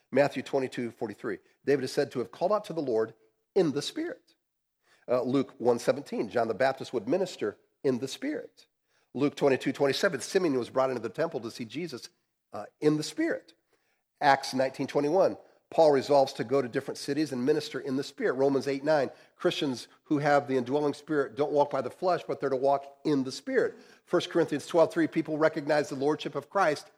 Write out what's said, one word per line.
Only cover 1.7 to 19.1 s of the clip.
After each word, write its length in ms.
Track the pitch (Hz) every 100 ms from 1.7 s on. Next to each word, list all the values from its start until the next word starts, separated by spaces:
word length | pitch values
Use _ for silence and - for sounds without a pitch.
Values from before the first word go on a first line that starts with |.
| 143
is 80 | 127
said 180 | - 135
to 60 | 131
have 120 | 113
called 220 | - 180
out 120 | 208 -
to 60 |
the 80 | 165
Lord 340 | 139 110 110 - _ _ _
in 180 | 202 165
the 100 | 135
Spirit. 520 | - - 330 - _ _ _ _ _ _ _ _ -
Uh, 140 | 123
Luke 320 | 120 135 127 -
one 200 | 117 120
seventeen, 500 | - 131 - 233 120
John 180 | 113 113
the 80 |
Baptist 380 | 101 131 131 127
would 160 | 123 104
minister 480 | 170 185 - 107 - _ _
in 160 | 143 123
the 100 | 131
Spirit. 580 | - 277 294 - _ _ _ _ _ _
Luke 200 | 123 143
twenty-two 380 | - 143 127 143
twenty-seven, 480 | 123 139 131 196 139
Simeon 380 | - 190 185 131
was 120 | 110
brought 200 | 127 131
into 120 | 123
the 60 | 110
temple 320 | - - 131
to 100 | 110
see 140 | -
Jesus, 440 | 117 139 175 117 - _ _ _ _
uh, 140 | 104 104 -
in 160 | 151 151
the 60 |
Spirit. 520 | 151 - 330 - - _ _ _ _ _ _ -
Acts 340 | 147 135 -
nineteen 320 | 131 131 - 131
twenty-one, 500 | 147 143 185 151 98 - _ _
Paul 200 | - 160
resolves 400 | 139 120 143 135
to 100 | -
go 160 | 120 139
to 60 | 123
different 300 | 131 - 117
cities 340 | - 143 156
and 120 | 127
minister 360 | 127 156 - 131
in 160 | 143 131
the 80 |
Spirit. 300 | 135 - 214
Romans 340 | 131 139 139 131
eight 160 | 135
nine, 260 | 143 156 123